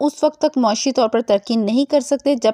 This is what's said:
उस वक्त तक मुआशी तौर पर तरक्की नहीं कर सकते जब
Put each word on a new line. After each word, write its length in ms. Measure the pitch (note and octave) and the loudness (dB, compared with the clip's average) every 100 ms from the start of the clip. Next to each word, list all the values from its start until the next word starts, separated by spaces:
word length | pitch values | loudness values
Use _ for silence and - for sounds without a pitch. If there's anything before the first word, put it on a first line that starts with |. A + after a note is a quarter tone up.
उस 220 | D4 - | -4 0
वक्त 220 | D4+ D4+ D4+ | -2 0 -2
तक 120 | C4+ | 0
मुआशी 340 | A3+ G#3+ - | 0 0 -2
तौर 160 | C4 A3 | 0 0
पर 140 | A#3 | 0
तरक्की 340 | A3+ G3+ - A3+ | 0 0 0 -2
नहीं 300 | G#3 A#3 C#4 | 0 0 0
कर 160 | D4 | 0
सकते 340 | C4 C#4 C#4 C#4 | 0 -2 0 0
जब 180 | A3+ | 0